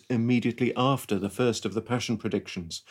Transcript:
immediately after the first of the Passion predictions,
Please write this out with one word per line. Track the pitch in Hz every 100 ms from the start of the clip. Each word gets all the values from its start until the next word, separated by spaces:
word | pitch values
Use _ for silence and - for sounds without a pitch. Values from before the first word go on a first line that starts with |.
| -
immediately | 123 117 123 120 113 123 -
after | 127 135 - 98
the | 98
first | - 123 110 104
of |
the | 98
Passion | - 120 120 107
predictions, | 110 98 - - 85 - -